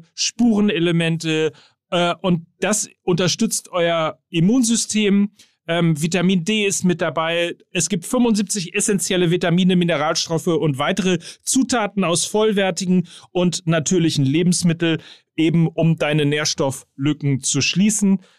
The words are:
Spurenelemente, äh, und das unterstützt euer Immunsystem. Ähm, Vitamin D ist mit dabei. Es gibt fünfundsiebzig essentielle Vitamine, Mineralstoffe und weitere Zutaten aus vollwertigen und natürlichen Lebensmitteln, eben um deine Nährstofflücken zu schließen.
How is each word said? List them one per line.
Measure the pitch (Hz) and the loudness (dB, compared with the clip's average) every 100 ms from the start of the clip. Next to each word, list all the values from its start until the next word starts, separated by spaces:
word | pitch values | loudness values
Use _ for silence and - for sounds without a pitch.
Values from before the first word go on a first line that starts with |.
| 165 - | -6 -8
Spurenelemente, | - - 240 208 208 165 170 165 165 165 165 156 156 151 - _ - | -6 0 2 4 2 2 2 2 0 -2 -2 0 0 -4 -20 _ -6
äh, | 156 175 165 | -2 0 -2
und | 190 175 170 - | 0 -2 -4 -6
das | 185 214 - _ | -4 -2 -6 _
unterstützt | - 175 185 - 226 - - | -2 0 0 0 -2 -4 -6
euer | 180 170 165 156 - _ | -2 0 0 -2 -6 _
Immunsystem. | 165 175 254 226 226 - 214 208 202 202 _ _ _ - | 0 2 2 2 0 -2 0 2 2 0 _ _ _ -4
Ähm, | 170 170 156 | 0 0 0
Vitamin | 165 185 175 190 | 0 0 2 0
D | 170 220 202 | 0 0 0
ist | - | 0
mit | 180 170 | 0 0
dabei. | 175 160 160 170 170 - _ | -2 -2 -2 0 -2 -6 _
Es | 190 165 | -6 -4
gibt | 202 - | -4 -2
fünfundsiebzig | 254 240 208 208 214 170 208 | 0 2 0 -2 -4 -6 -6
essentielle | 196 202 - 190 180 | -2 -2 0 0 0
Vitamine, | 175 175 170 185 185 | 0 2 2 4 2
Mineralstoffe | 175 160 151 165 - 165 185 | 2 0 0 -2 -2 -4 0
und | 160 156 135 | 0 0 -2
weitere | 147 190 190 180 - - | -2 -2 0 -2 -4 -14
Zutaten | - 262 254 247 208 202 | -4 0 0 0 -2 -2
aus | 175 175 - | -2 -2 -2
vollwertigen | 214 220 202 190 185 185 185 175 - - | 0 0 2 0 -2 0 0 0 -8 -8
und | 180 180 165 - | -2 0 0 -2
natürlichen | 165 139 185 165 143 135 | 0 2 2 2 2 0
Lebensmitteln, | 151 175 175 175 165 165 160 - - _ - | 2 2 2 0 0 0 -2 -6 -20 _ -2
eben | 160 170 165 | 0 2 0
um | 165 165 160 | 2 0 2
deine | 147 156 143 | 0 0 0
Nährstofflücken | 147 151 - 143 131 - - 139 151 143 135 | 0 -2 -2 -2 -4 -12 -6 -4 -2 -2 -2
zu | - 143 | -2 -2
schließen. | 127 170 208 202 202 190 _ | -2 2 0 2 2 0 _